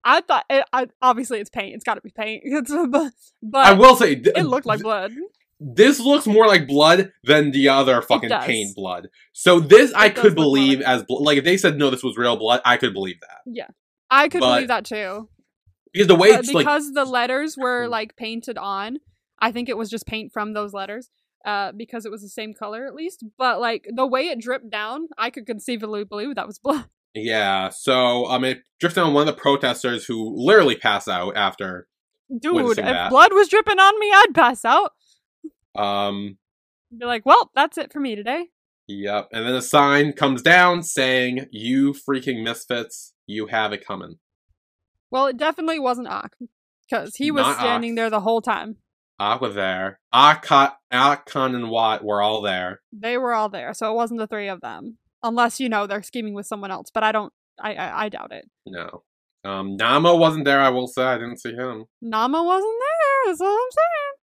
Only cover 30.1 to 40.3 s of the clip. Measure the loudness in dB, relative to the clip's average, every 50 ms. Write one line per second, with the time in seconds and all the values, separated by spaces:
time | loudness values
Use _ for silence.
30.1 | -8 -8 -8 -8 -8 -2 2 6 6 6 6 4 0 0 0 0 0 0 -2 -4
31.1 | -4 -4 -4 -4 -2 -2 -2 -2 -2 -6 -10 -10 -10 -12 -16 _ _ _ _ _
32.1 | _ _ _ _ -12 -8 -4 -2 0 0 0 0 0 0 0 -2 -2 -2 -2 2
33.1 | 6 6 6 8 6 4 4 4 2 0 2 2 2 4 4 4 4 2 0 4
34.1 | 6 6 6 6 4 2 2 2 2 -2 0 2 2 2 2 -2 _ _ _ _
35.1 | _ _ _ _ _ _ -20 -20 _ _ _ _ _ -4 -4 -2 -2 -2 -4 -4
36.1 | -6 -8 -10 -12 -14 _ _ _ _ _ _ _ _ _ _ _ -18 -12 -8 -6
37.1 | -6 -4 4 4 4 4 4 _ _ -2 -2 -2 -4 -10 -12 -10 _ -8 -8 -8
38.1 | -8 -8 -8 -6 -6 -6 -8 _ _ _ _ _ _ _ _ -16 -12 -8 -6 -4
39.1 | -4 -4 -6 _ -8 -6 -4 -4 -4 -4 -4 2 4 4 4 6 4 2 2 0
40.1 | 0 -2 0 0